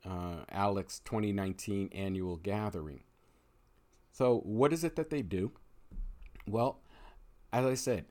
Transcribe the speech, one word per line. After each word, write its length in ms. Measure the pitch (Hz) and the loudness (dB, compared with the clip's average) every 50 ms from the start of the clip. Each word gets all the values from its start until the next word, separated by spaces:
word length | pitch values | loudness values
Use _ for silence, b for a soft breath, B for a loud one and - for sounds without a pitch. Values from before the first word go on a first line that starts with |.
| - | -10
uh, 400 | 92 92 90 90 87 85 82 - - | -8 -6 -6 -6 -6 -6 -8 -10 -6
alex's 500 | - 98 101 101 98 98 92 - - - - | -2 2 2 2 2 0 -2 -6 -10 -12 -8
twenty 280 | - 117 110 107 104 | -4 -2 0 2 2
nineteen 560 | 98 101 95 95 92 - - 107 101 98 98 92 | 2 0 0 -2 -4 -4 -4 -2 -2 -2 -2 -2
annual 440 | - 95 98 98 95 95 92 90 87 | -4 -4 -2 -2 -2 -2 -2 -2 -4
gathering. 640 | 80 82 98 101 107 107 104 92 85 76 76 69 - - _ _ b b b b b b b b b b _ _ _ _ _ _ _ _ _ | -4 -2 -2 -2 0 -2 -2 -4 -4 -6 -8 -10 -12 -16 _ _ b b b b b b b b b b _ _ _ _ _ _ _ _ _
So 300 | - - 131 127 120 - - | 0 4 6 6 6 4 2
what 280 | - 107 113 131 147 | 0 4 4 6 6
is 120 | 165 160 165 | 6 4 0
it 120 | 160 - | 0 0
that 140 | - 156 - | -2 -2 -2
they 120 | 151 147 | -2 -2
do? 300 | 113 82 98 90 95 - - - - - - - - - - - - - - - - - - - - | -2 -2 0 0 0 -2 -4 -10 -20 -20 -20 -20 -20 -12 -8 -8 -8 -8 -8 -12 -16 -18 -16 -12 -8
Well, 340 | 101 101 113 120 135 - - B B B B B B B B B - - - - - | -2 0 2 2 2 0 -4 B B B B B B B B B -20 -20 -20 -8 -2
as 120 | - 120 127 | 2 2 4
I 100 | 131 131 | 4 2
said, 320 | 127 - 135 117 90 - - | 0 0 0 0 0 -2 -6